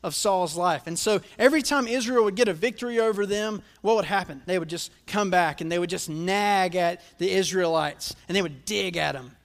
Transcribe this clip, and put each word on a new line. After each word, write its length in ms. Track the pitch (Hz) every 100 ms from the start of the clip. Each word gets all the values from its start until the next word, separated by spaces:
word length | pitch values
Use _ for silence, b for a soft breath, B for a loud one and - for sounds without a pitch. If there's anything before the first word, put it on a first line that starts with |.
of 100 | 185
Saul's 420 | - 214 190 175 160
life. 300 | 175 151 -
And 100 | 170
so 240 | 214 202 B B
every 220 | 247 311
time 280 | 240 285 240
Israel 360 | 247 233 254
would 120 | 208 190
get 100 | 226
a 80 |
victory 460 | 160 226 - 240 233
over 260 | 226 202 202
them, 360 | 202 214 214 B B
what 140 | 196 226
would 100 | 160
happen? 360 | 196 180 139 175
They 120 | 180
would 100 | 165
just 220 | 165 - b -
come 220 | 202 202
back 320 | 180 165 143
and 100 | 160
they 80 | 175
would 120 | 175
just 180 | 180 -
nag 680 | 156 175 196 208 202 185 180
at 260 | 170 180 B B
the 120 | 185
Israelites 840 | 190 185 185 170 160 151 - - - B
and 80 | 180
they 40 |
would 240 | 175 135
dig 320 | - 208 190 170
at 180 | 151
'em 220 | 139 127 131